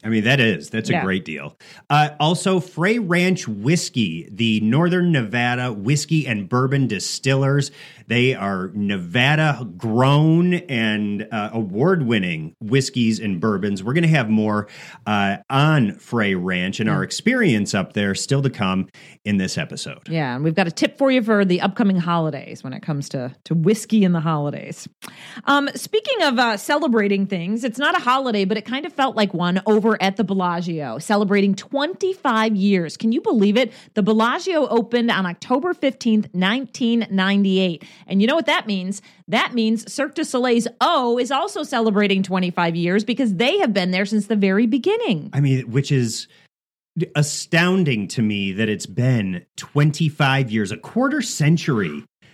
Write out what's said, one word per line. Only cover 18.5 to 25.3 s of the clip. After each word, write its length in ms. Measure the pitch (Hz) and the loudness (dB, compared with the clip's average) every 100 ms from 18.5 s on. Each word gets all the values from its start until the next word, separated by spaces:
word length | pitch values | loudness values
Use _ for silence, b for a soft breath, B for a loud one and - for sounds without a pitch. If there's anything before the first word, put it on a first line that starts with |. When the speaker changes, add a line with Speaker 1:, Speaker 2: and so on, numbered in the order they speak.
| - 95 95 92 B B B 104 | -2 0 0 -4 B B B -2
Speaker 1:
in 100 | 101 | -2
this 220 | 92 - | 0 -4
episode. 500 | 78 76 - - - | -6 -8 -12 -14 -6
Speaker 2:
Yeah. 260 | 160 139 | -4 -4
And 80 | 123 | -2
we've 120 | 156 | -2
got 120 | 165 170 | 0 -2
a 40 | |
tip 260 | - 302 - | -2 -4 0
for 140 | 277 | 2
you 120 | 254 | 2
for 220 | 220 208 | 2 2
the 160 | 196 175 | 2 2
upcoming 380 | 202 190 202 185 | 0 0 0 0
holiday 400 | 170 170 156 139 - | 0 0 -2 -4 -12
days 160 | - | -14
when 80 | 135 | -12
it 100 | 131 | -10
comes 260 | - 143 143 | -6 -6 -6
to, 240 | 139 127 - | -8 -8 -12
to 100 | - | -4
whiskey 500 | 170 165 220 - 220 | 0 2 0 0 2
in 80 | 185 | 4
the 80 | 170 | 2
holidays. 680 | 160 156 147 143 - - - - B B B | 0 -2 -2 -6 -12 -14 -16 -18 B B B